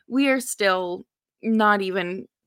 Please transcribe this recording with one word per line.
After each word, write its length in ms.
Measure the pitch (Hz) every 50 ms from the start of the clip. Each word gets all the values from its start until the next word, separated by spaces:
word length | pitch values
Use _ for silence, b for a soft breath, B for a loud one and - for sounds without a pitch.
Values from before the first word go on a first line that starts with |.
| b
we 220 | - 226 262 277 269
are 120 | 262 269
still 680 | 240 - - - 208 196 185 185 185 180 175 190 - _ _ _ _ _ _ _ -
not 380 | 220 226 220 214 208 208 202
even 480 | 196 185 180 196 175 175 180 190 - - _ _ _